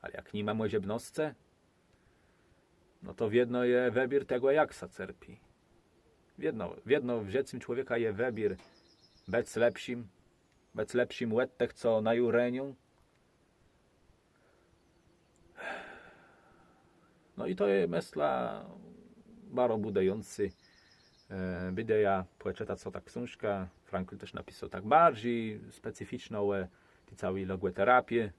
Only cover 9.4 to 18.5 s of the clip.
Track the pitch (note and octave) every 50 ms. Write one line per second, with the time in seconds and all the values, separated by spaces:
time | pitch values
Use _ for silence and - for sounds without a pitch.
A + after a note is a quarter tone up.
9.4 | A#2 - - - A#2 A#2+ A#2 - - - B2 A#2+ A#2 G#2 _ _ _ _ _ _
10.4 | _ _ _ _ _ _ _ A2 G#2+ - - A#2+ B2 - - - B2+ A#2 G#2+ A2+
11.4 | B2+ B2+ _ _ B2 A#2 - - - A#2+ A2+ A2 G#2+ A2 A#2 A#2 B2 A#2 A2+ A#2+
12.4 | A#2+ B2 B2 B2+ C3+ C#3 C3 - _ _ _ _ _ _ _ _ _ _ _ _
13.4 | _ _ _ _ _ _ _ _ _ _ _ _ _ _ _ _ _ _ _ _
14.4 | _ _ _ _ _ _ _ _ _ _ _ _ _ _ _ _ _ _ _ _
15.4 | _ _ _ - - - - - - - - - - - - - - - - _
16.4 | _ _ - - - _ _ _ _ _ _ _ _ _ _ _ _ _ _ -
17.4 | - D3+ F#3 F3+ G3+ G3+ G3 G3 F3+ E3+ E3+ E3+ - - - D#3 D3 D3 C3 B2+
18.4 | A#2+ A2+